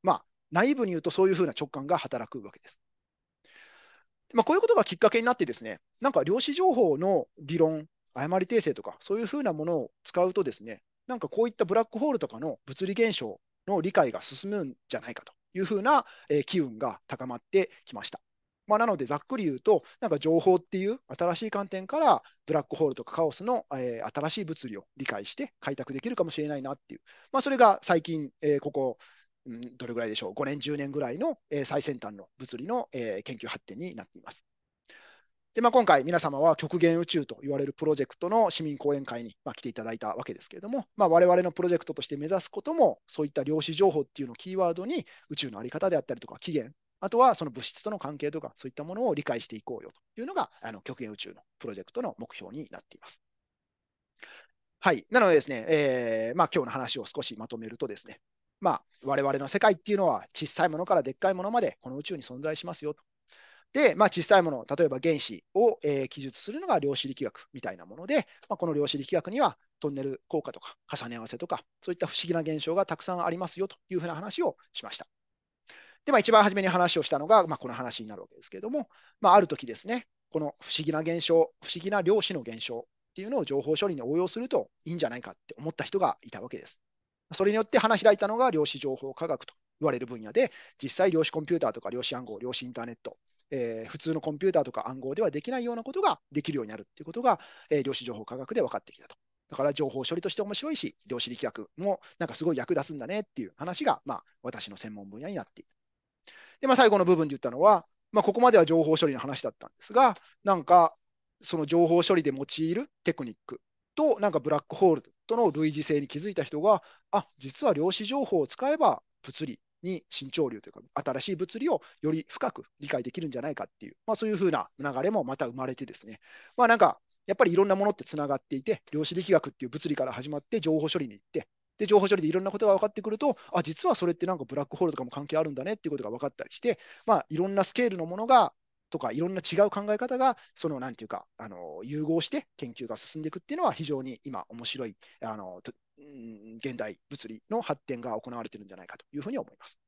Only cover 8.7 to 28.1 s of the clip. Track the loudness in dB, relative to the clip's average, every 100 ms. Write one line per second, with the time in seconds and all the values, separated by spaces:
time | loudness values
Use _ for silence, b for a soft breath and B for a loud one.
8.7 | -4 -8 -14 -6 -4 -2 -2 -2 -2 -2
9.7 | -2 -4 _ -6 0 2 2 -2 -6 -14
10.7 | -16 _ _ -10 -8 -4 0 -2 0 2
11.7 | 2 0 -2 -2 0 -4 -6 -8 -10 -12
12.7 | -6 -4 2 0 0 -6 -10 _ _ -4
13.7 | -2 2 2 2 -2 -10 -10 -6 -6 -6
14.7 | -10 _ -10 -10 -16 -18 _ _ -6 -2
15.7 | 0 4 2 B B B 0 0 -2 -2
16.7 | -4 -6 -8 -12 -10 -8 -10 _ 0 0
17.7 | b -12 -10 -10 -12 _ _ _ _ 0
18.7 | 2 4 0 -2 -4 -4 -4 -2 0 4
19.7 | 4 B B -2 0 4 4 6 4 _
20.7 | -2 -2 -4 _ -2 -2 0 -4 -4 -6
21.7 | -8 -6 2 4 4 b b -2 -2 -2
22.7 | 0 0 0 -8 -2 -2 -2 -4 -4 -4
23.7 | -6 -6 -6 -6 -4 -4 -4 -6 -8 -10
24.7 | -12 _ -10 -6 -6 -8 -10 -10 _ -8
25.7 | -8 -8 -8 -6 -2 -2 -2 -4 -6 -8
26.7 | -12 _ -20 b b b -2 0 8 8
27.7 | 8 2 0 0